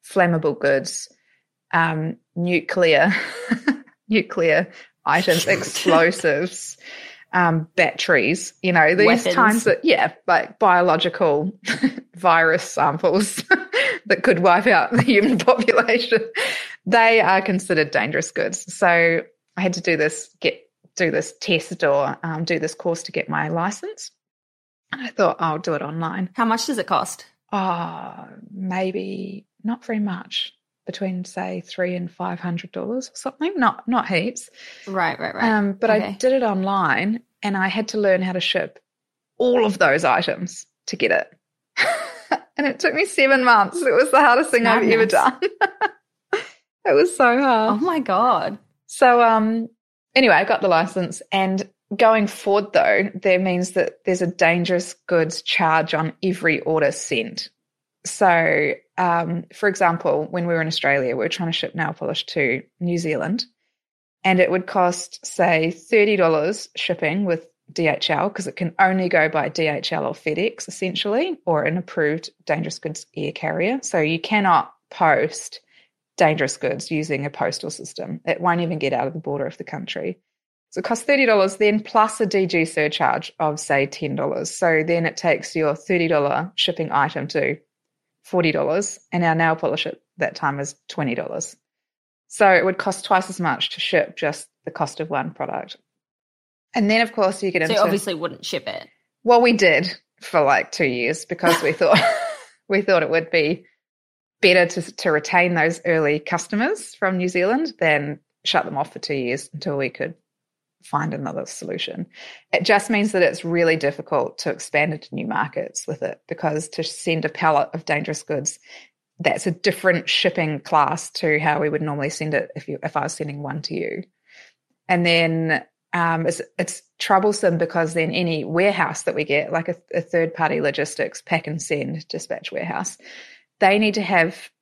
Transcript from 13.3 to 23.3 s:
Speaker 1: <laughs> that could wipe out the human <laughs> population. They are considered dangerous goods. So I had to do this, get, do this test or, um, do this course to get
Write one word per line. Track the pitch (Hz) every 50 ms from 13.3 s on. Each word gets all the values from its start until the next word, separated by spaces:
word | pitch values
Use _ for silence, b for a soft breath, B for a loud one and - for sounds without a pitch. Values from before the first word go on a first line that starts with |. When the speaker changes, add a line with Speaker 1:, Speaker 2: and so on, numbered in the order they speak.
| -
Speaker 1:
<laughs> | - - - 381 381 381 - - 494 554 539 480 349 _
that | 208 196 -
could | - 262 208 170
wipe | 175 190 175 180 180
out | 247 202 165 - -
the | 240 240
human | 240 262 233 202 202 269 247 175
<laughs> | -
population. | - 254 233 220 - - - 233 - 226 240 - - 233 220 - - B 427 508 539 B B B B B B _
They | 185 208 233 226 226 226 226
are | 185 170 190 190
considered | 190 214 185 185 190 - 180 156 151 147
dangerous | - 135 107 139 151 139 - -
goods. | _ - - - - - - - -
So | - 202 175 170 170 170 170 165 165 - - _ _ _ _ _
I | 180
had | 190 185
to | 180 175
do | - - 165
this, | 151 151 151 - - - _ _ _
get, | - - - - _ _ _ _ _ _ _
do | - 180 160
this | 147 151 160 - - _
test | - - 175 160 - - 185 -
or, | 170 147 139 143 139 143 - -
um, | - 165 160 156 165
do | - 175 151
this | 151 151 -
course | - - 175 165 165 -
to | -
get | - 165 - -